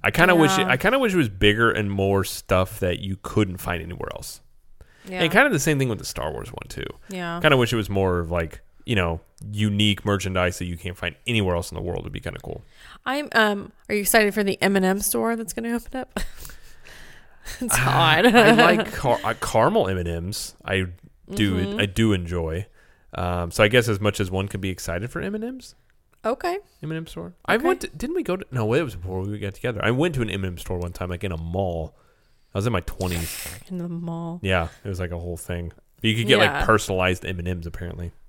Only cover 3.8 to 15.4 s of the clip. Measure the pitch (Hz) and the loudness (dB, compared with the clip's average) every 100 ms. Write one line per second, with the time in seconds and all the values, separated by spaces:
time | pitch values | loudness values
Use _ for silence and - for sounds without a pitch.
3.8 | 85 - - - - - - - - - | -6 -10 -10 -10 -12 -16 -20 -20 -20 -20
4.8 | - _ - 185 170 190 285 175 147 143 | -20 _ -12 -2 2 4 4 4 2 2
5.8 | 131 107 - - 73 64 - - - - | 0 -2 -6 -6 -6 -6 -10 -14 -12 -10
6.8 | - - - 185 175 170 165 135 113 117 | -10 -12 -14 -8 -6 2 4 6 4 0
7.8 | 95 98 95 87 82 87 85 - - - | 0 0 2 0 0 -2 -4 -8 -20 -18
8.8 | - 110 87 82 - _ 101 104 107 101 | -2 0 2 -2 -8 _ -10 0 0 4
9.8 | 107 95 104 101 95 92 90 90 90 85 | 4 4 2 0 0 0 0 -2 -6 -6
10.8 | 92 87 87 - - 117 95 87 85 80 | -10 -8 -8 -8 -2 0 2 0 -4 -8
11.8 | 87 87 - - - - - - - - | -6 -6 -8 -10 -10 -10 -12 -12 -14 -20
12.8 | - - - 277 294 226 214 202 - - | -20 -12 -6 -6 0 2 4 2 -6 -18
13.8 | - 208 202 233 208 208 196 - 196 196 | -4 -2 4 4 4 2 -2 0 2 4
14.8 | 190 196 202 233 226 233 | 2 0 0 0 -2 -2